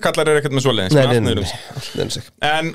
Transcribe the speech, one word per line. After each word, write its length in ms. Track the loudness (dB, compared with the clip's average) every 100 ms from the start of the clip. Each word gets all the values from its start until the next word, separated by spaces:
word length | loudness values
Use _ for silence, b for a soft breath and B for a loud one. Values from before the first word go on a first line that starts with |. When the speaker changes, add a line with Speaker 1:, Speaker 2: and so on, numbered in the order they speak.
| -2
Speaker 1:
kallar 240 | 0 2
eru 100 | 2
ekkert 140 | 2 0
með 80 |
svoleiðis, 300 | 2 0 2 4
Speaker 2:
Nei, 60 |
Speaker 1:
með 80 | 4
Speaker 2:
nei, 80 | 4
Speaker 1:
allt 80 | 2
Speaker 2:
nei, 80 |
Speaker 1:
niður 80 | 0
um 60 | -2
sig. 100 | -8
Speaker 2:
nei, 160 | -12 -14
allt 140 | -10
niður 160 | -6 -6
um 60 |
sig. 140 | -6 -12 _ -2
Speaker 1:
En, 240 | 0 -2